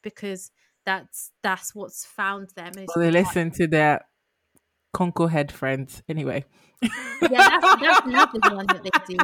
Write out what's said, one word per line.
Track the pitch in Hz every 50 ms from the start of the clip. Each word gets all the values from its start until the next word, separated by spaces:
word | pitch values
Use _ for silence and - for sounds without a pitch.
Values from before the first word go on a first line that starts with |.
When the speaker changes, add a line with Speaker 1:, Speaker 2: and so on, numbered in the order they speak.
| _
Speaker 1:
because | 214 - - - 202 190 185 - - _ _ _ _ _ _ _
that's, | - 190 190 - - - - - - _ _ -
that's | 208 185 185 - - -
what's | 208 196 - - - -
found | - - - 202 190 202 202 196 185
them. | _ - 170 175 180
And | 196
it's | 190 175 170
Speaker 2:
Well, | 170 170
they | 170
Speaker 1:
like | 165 175 190
Speaker 2:
listen | - - 180 170 165 -
to | - 180
their | 160 160 156 151 151 147 - - _ _ _ _ _ _ _ _ _ _ _ _ _ _ _ _ _ -
Conco | - 180 175 170 - 170 165
head | 160 156 143 143
friends | - - - 135 135 135 135 131 - - - -
anyway. | 160 160 143 135 - 139 135 - _ _ _ _ _ _ -
Speaker 1:
Yeah, | - - 254 508 523 - - 349 330 254 254 392 370 311 349
that's, | 330 370 381 -
that's | 277 320 359 392 -
another | 262 247 359 392 - - 220 220 - 202
one | 190 196
that | 277 359 247 -
they | 190 - 202 - - 180
do. | 180